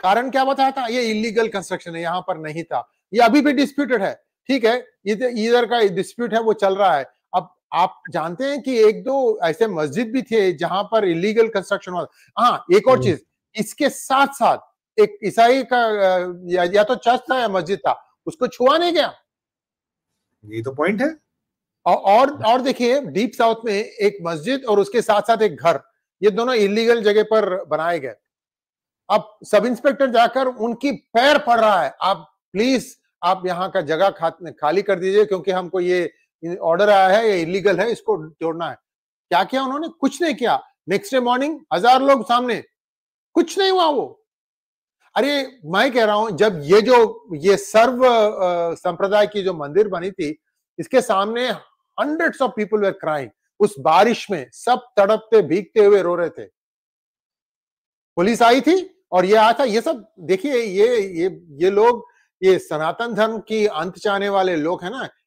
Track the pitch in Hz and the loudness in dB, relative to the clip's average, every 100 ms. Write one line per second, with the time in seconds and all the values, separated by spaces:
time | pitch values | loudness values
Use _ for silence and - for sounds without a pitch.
0 | 180 214 262 269 269 277 269 269 233 247 | 0 0 0 -2 -2 0 -2 -2 -4 -4
1 | 226 214 226 214 226 196 175 180 175 165 | -2 -4 -2 -2 -2 -4 -8 -10 -8 -8
2 | 170 180 175 160 156 160 160 131 - _ | -6 -6 -6 -8 -8 -10 -8 -8 -8 _
3 | _ 214 226 285 294 277 277 - 285 233 | _ 2 4 4 2 0 -2 -2 -4 -2
4 | 180 120 _ _ - 269 220 247 247 _ | -4 -8 _ _ -4 0 0 0 -6 _
5 | 196 214 254 240 220 240 226 240 202 180 | -6 -4 -4 -2 0 0 2 0 0 0
6 | 185 - 240 226 220 208 196 196 196 147 | -8 -8 -4 -2 0 0 0 2 2 0
7 | 131 _ _ 180 - _ _ 156 185 - | -4 _ _ -6 -6 _ _ -2 -2 -4
8 | - 165 165 170 269 285 269 240 214 208 | -10 -6 -6 -6 -6 -4 -4 2 2 2
9 | 220 269 240 214 170 156 226 170 151 151 | -4 -2 0 0 -2 -2 -4 -2 -4 -4
10 | 226 254 - 220 190 151 165 185 202 220 | -4 -6 -2 0 0 -2 -4 -4 -2 0
11 | 196 165 208 220 226 208 180 196 185 180 | 0 -2 0 0 0 -2 -4 -6 -6 -10
12 | 147 _ _ - 240 185 - 196 196 247 | -10 _ _ -2 0 0 2 2 4 2
13 | 127 147 _ _ _ 220 214 - 285 - | 2 -2 _ _ _ -8 -8 -2 -4 -4
14 | - 269 277 - 208 127 - _ _ - | -2 0 0 2 0 0 -6 _ _ 2
15 | 208 - 196 - 233 269 240 247 226 208 | 2 2 -4 2 4 4 0 0 0 2
16 | 190 185 180 180 175 180 175 202 208 - | 2 0 -4 -10 -4 -2 2 2 2 0
17 | 233 240 - 262 226 190 165 202 147 123 | 0 0 0 -2 0 -2 -4 -4 -4 -4
18 | _ _ 170 - 247 - 254 320 349 330 | _ _ -14 -6 -6 0 2 2 2 0
19 | 214 - _ _ _ _ _ _ _ _ | -2 -8 _ _ _ _ _ _ _ _
20 | _ _ _ _ 104 113 117 135 165 214 | _ _ _ _ -14 -10 -10 -4 -2 0
21 | 294 320 _ _ _ _ _ _ 175 190 | -4 -6 _ _ _ _ _ _ 0 2
22 | 190 214 269 285 220 254 254 - 240 277 | 4 4 4 0 0 2 0 -2 0 0
23 | 196 147 240 - 226 226 226 202 233 - | -2 -4 -4 0 0 0 -4 -4 -6 -2
24 | 208 202 170 160 175 269 254 202 196 240 | -2 -2 -6 -6 -6 -6 0 0 0 -2
25 | - 208 196 220 214 135 165 151 - _ | 0 0 0 0 0 0 0 0 -6 _
26 | _ _ 196 196 247 240 196 214 226 233 | _ _ 0 0 -2 0 0 2 0 0
27 | 208 208 214 220 196 185 - 151 170 170 | 2 0 2 0 0 -6 -6 -4 -4 -4
28 | 131 104 _ _ _ _ _ _ _ _ | -8 -14 _ _ _ _ _ _ _ _
29 | - 208 - _ - 208 233 233 285 - | -2 -2 -2 _ 0 0 2 0 -2 0
30 | 269 226 233 262 254 247 226 226 277 214 | 0 2 2 0 -4 -4 -6 -4 -4 -6
31 | _ 226 269 302 240 233 214 185 135 - | _ 0 2 2 2 2 4 2 0 -2
32 | 180 180 - _ _ 180 247 254 - - | -4 -4 -8 _ _ -2 0 0 -4 -18
33 | _ _ 175 185 180 175 185 190 151 160 | _ _ -2 -2 -4 -4 -4 -4 -2 0
34 | 196 180 165 165 170 - 151 180 202 185 | 0 0 -6 -6 -14 -4 -2 0 0 -2
35 | 190 208 208 185 190 185 180 185 180 180 | 0 2 2 0 -2 -4 -4 -4 0 -2
36 | 170 - _ _ 165 185 170 170 208 196 | -2 -10 _ _ -10 -4 -2 2 4 6
37 | 190 208 226 185 160 190 190 175 220 208 | 4 4 2 0 -2 0 0 0 -2 -4
38 | - 185 156 _ 165 160 160 123 _ _ | -4 -4 -6 _ -6 -6 -8 -10 _ _
39 | _ _ _ 175 196 262 262 285 330 - | _ _ _ 0 0 -2 -4 -6 -8 -4
40 | 269 - 330 208 220 143 - _ 151 196 | -4 -2 -4 -2 -2 -2 -4 _ -6 -6
41 | - 262 240 247 285 285 - 170 233 262 | -2 -2 0 -2 -4 -6 -6 0 4 4
42 | 277 269 214 240 247 185 - _ _ _ | 4 2 2 -2 -2 -6 -8 _ _ _
43 | _ _ _ 330 349 381 381 370 330 269 | _ _ _ -2 -2 -2 0 2 0 -2
44 | 131 - _ _ _ _ _ _ _ _ | -6 -12 _ _ _ _ _ _ _ _
45 | _ 202 269 285 - - 151 190 262 240 | _ -4 -2 -2 -6 -12 -4 0 0 2
46 | 214 208 226 151 214 170 139 208 226 247 | 2 0 -2 0 0 0 4 4 6 6
47 | 214 - - 151 180 196 - 220 240 247 | 4 0 -12 -2 0 0 2 4 4 4
48 | 254 233 214 214 185 175 170 - 180 170 | 4 4 2 0 -2 0 -2 -4 -6 -4
49 | 190 208 208 208 185 165 143 165 214 180 | 0 2 2 -2 -4 -4 -2 0 0 -2
50 | 185 190 151 156 _ _ _ - 156 262 | -8 -6 -8 -8 _ _ _ -14 -2 -2
51 | 233 196 202 233 247 185 - _ _ - | 0 -2 -2 -4 -4 -6 -12 _ _ -6
52 | 277 320 330 - 247 - 208 214 196 180 | -4 -2 -4 -2 -4 -4 -4 -2 -2 -4
53 | 160 151 123 _ _ _ 208 135 156 170 | -6 -6 -8 _ _ _ -2 0 2 4
54 | 226 220 - 175 127 - 233 247 - - | 4 2 -4 -8 -8 -8 -2 -2 0 2
55 | 196 214 - 220 147 180 - 220 202 202 | 2 2 4 4 4 -2 0 4 6 6
56 | 175 175 165 131 101 _ _ _ _ _ | 4 -2 -4 -6 -18 _ _ _ _ _
57 | _ _ _ _ _ _ _ _ _ _ | _ _ _ _ _ _ _ _ _ _
58 | _ - 190 226 233 262 302 370 359 _ | _ -2 0 4 4 4 4 0 -2 _
59 | _ 180 185 220 220 226 269 214 269 262 | _ 0 4 4 4 2 0 0 -2 -6
60 | 196 _ 156 190 294 247 226 185 226 240 | -10 _ -4 -4 -2 -4 -2 0 2 2
61 | 196 165 185 165 175 139 185 202 233 226 | -2 -4 -6 -6 -16 -2 0 4 2 2
62 | - _ _ _ 185 185 - 156 160 170 | -8 _ _ _ 2 2 0 -4 -4 -4
63 | 240 208 220 220 - 220 208 156 180 - | -6 -2 -2 -2 -6 -2 -2 -2 -8 -6
64 | 208 196 202 196 185 165 156 180 175 262 | -4 -2 -2 0 0 -2 -4 -6 -8 -10
65 | 175 - | -12 -16